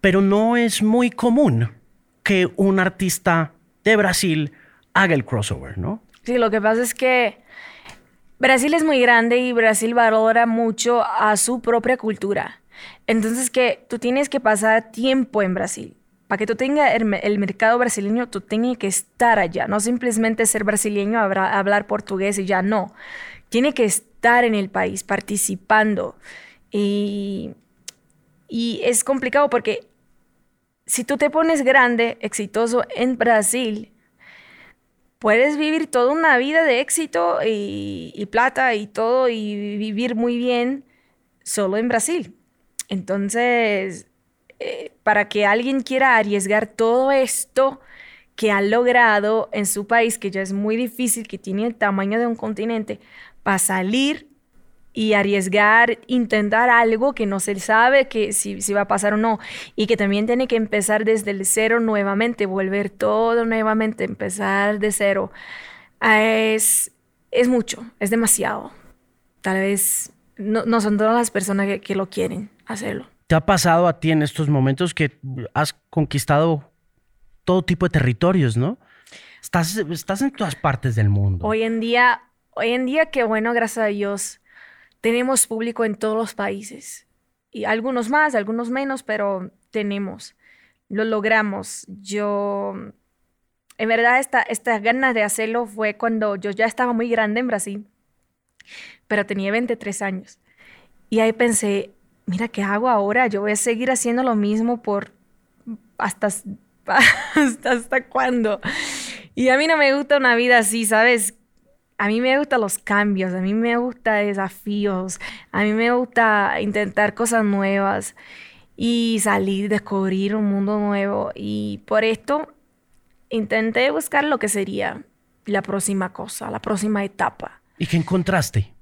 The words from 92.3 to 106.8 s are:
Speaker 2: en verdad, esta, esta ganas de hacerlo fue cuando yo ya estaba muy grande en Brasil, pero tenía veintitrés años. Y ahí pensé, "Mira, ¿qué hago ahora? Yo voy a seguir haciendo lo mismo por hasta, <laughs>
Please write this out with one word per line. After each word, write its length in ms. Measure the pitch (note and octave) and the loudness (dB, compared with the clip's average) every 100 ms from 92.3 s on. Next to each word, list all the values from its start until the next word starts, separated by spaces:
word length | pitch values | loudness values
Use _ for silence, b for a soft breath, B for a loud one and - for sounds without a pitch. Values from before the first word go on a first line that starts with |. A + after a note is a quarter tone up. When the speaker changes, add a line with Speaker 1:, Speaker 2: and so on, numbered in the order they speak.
| G3+ G3+ G3+ G3+ F#3+ G#3 - _ _ _ _ _ _ _ _ | -2 -4 -4 -6 -8 -14 -18 _ _ _ _ _ _ _ _
Speaker 2:
en 100 | A3 | 0
verdad, 300 | A3+ A#3 B3+ | 2 4 2
esta, 220 | C4+ B3 | 2 0
esta 360 | - A#3 - A3 | 0 -4 -2 -2
ganas 340 | G#3 B3 C4 | 0 0 0
de 80 | A#3 | 0
hacerlo 420 | G#3 - A3 A#3 A#3 | -2 -2 -2 -2 -4
fue 280 | G#3 G#3+ G#3 | -4 -4 -2
cuando 380 | A#3 A3+ G#3+ G3+ | -2 0 -2 -2
yo 140 | G3+ | -6
ya 160 | G3+ A3+ | -2 -2
estaba 260 | - B3 | 0 0
muy 160 | A#3 A#3+ | 0 0
grande 320 | A3+ G#3+ G#3+ | 0 0 -2
en 60 | B3+ | -2
Brasil, 380 | G#3+ G3 G3+ G#3 _ _ _ _ _ _ _ B B B B _ | -4 -6 -12 -14 _ _ _ _ _ _ _ B B B B _
pero 180 | G#3 G3+ | -4 -2
tenía 260 | G3 G3 | -4 -2
veintitrés 500 | A3 A#3+ A#3 G#3 F#3+ | -2 -2 -4 -6 -6
años. 360 | G3 F#3 - _ _ b b b b _ _ | -6 -8 -12 _ _ b b b b _ _
Y 100 | A3 | 0
ahí 120 | A3 | 0
pensé, 600 | A3 A#3+ A3 G#3 G3+ - _ _ _ - | 2 0 0 0 -2 -4 _ _ _ -6
"Mira, 220 | F#3 A3+ | -4 -4
¿qué 160 | A3 | -4
hago 240 | G3 G3+ B3 | -2 0 2
ahora? 400 | A3+ G3+ A3 B3+ | 2 2 0 0
Yo 120 | G3+ | 0
voy 100 | G#3 | -2
a 40 | G#3 | -2
seguir 360 | - A3+ B3+ | -2 -2 0
haciendo 320 | B3+ A#3+ A#3+ | -2 0 0
lo 100 | C4 | 0
mismo 480 | A3 G3+ G#3+ A#3 A#3+ | 0 0 0 -2 -2
por 300 | A#3+ G3+ G3 _ _ _ _ _ - A3+ _ _ | -2 -4 -6 _ _ _ _ _ -16 -16 _ _
hasta, 280 | G#3 - G#3 | -6 -2 -4
<laughs> 600 | F#3+ - G3 _ _ | -4 -12 -16 _ _